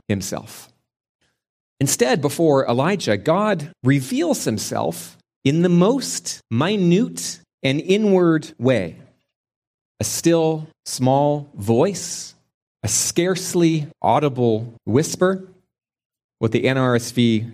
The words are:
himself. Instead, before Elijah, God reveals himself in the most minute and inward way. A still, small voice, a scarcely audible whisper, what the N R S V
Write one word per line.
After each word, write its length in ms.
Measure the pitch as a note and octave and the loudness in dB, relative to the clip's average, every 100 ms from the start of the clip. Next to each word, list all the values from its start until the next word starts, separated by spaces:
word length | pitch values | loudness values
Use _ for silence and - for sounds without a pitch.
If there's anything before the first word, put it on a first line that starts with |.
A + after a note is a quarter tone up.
| - | -4
himself. 640 | G2 - - - - - _ _ _ _ _ _ _ _ _ _ - | -4 -4 -10 -12 -18 -20 _ _ _ _ _ _ _ _ _ _ -4
Instead, 400 | C#3 - A#3+ A3 | -4 0 0 0
before 440 | C#3 - E3 C#3 B2 | -2 0 2 2 2
Elijah, 500 | A#2+ D3+ G3 - G#2 | 0 0 -2 -2 -2
God 520 | B2 F3+ G#3+ F#3 D3 - | 0 0 0 -2 -6 -4
reveals 640 | B2 C#3 C3 B3 E4+ B3 C#3 | 0 0 0 -2 -2 -2 -2
himself 720 | G#2+ - - D3+ F3 - - _ _ | -4 -4 -6 -6 -6 -14 -20 _ _
in 180 | C3+ D#3 | 0 2
the 80 | F3+ | 4
most 720 | F3 F#3+ C4+ - - - - _ | 4 4 2 -4 -8 -10 -12 _
minute 920 | A2+ E3 G#3+ F3 F3+ B3+ - - - _ _ | -2 0 2 2 2 2 -4 -10 -12 _ _
and 200 | C3+ C#3+ | -2 -2
inward 680 | E3+ G3+ G#3+ F#3 F3 D#3+ D#3 - | 0 2 4 4 4 2 -2 -2
way. 380 | A#2+ B2 E2+ - - _ _ _ _ _ _ _ _ - | 0 0 -2 -8 -20 _ _ _ _ _ _ _ _ -8
A 60 | G#2+ | -6
still, 600 | - E3 E3 D#3+ D#3 D#3 _ - | -2 0 2 2 -2 -8 _ -12
small 640 | - B2+ C3+ D3 D3 C#3+ - | -2 2 2 2 -2 -6 -8
voice, 760 | G#2 A#2 F3+ F#3+ - - - - _ _ _ _ | 0 2 2 -2 -10 -12 -14 -20 _ _ _ _
a 40 | G#2+ | -4
scarcely 1000 | - - - F3 F3 - F3 E3+ D#3+ C#3+ - | -2 -2 0 0 -2 -2 0 2 2 -4 -4
audible 720 | G2 B2+ D3 B2+ A#2+ G#2+ A#2 - - | 0 2 2 0 0 0 -4 -10 -2
whisper, 600 | A#2 D#3+ - F#3 F#3+ - _ _ _ _ _ _ _ _ _ | 0 0 0 0 0 -8 _ _ _ _ _ _ _ _ _
what 140 | A2+ | -2
the 160 | A#2 A#2+ | 0 2
N 80 | C3+ | 2
R 180 | B2+ A#2+ | 2 2
S 160 | B2 | 0
V 400 | - A#2+ A2 A#2 | 0 2 2 -2